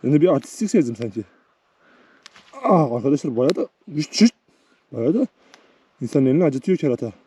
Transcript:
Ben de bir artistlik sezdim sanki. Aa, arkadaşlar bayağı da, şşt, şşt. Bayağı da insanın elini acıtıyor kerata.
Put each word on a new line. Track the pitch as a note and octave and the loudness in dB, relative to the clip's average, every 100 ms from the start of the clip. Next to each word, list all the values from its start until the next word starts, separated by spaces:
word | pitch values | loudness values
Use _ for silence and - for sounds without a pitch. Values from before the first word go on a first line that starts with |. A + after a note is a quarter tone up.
Ben | B2+ | 2
de | D3 | 4
bir | E3+ | 4
artistlik | C#3+ - - G#3+ | 2 -2 -8 0
sezdim | G#3+ B2+ A2+ | 0 0 -4
sanki. | A#2+ G#2+ G2+ _ _ _ _ _ _ _ _ _ - - _ C4+ | -8 -8 -14 _ _ _ _ _ _ _ _ _ -20 -20 _ -6
Aa, | - F3+ D3 A#2 | 2 2 2 -2
arkadaşlar | A#2 C#3+ D#3 A2+ | 0 -2 -2 0
bayağı | C3 | 0
da, | F#3+ - _ - D3+ | 0 -6 _ -10 -8
şşt, | D3+ | -6
şşt. | - A#3 _ _ _ _ _ _ | 2 2 _ _ _ _ _ _
Bayağı | A#2 A#2 | -4 -2
da | G#3 C4+ _ _ - _ _ _ _ | 0 -2 _ _ -20 _ _ _ _
insanın | A#2+ C#3+ C3 | -4 0 2
elini | C#3+ | 2
acıtıyor | E3+ C3 - F#3 | 2 0 -2 -2
kerata. | D3 A#2+ A#2 - | 0 -4 -6 -12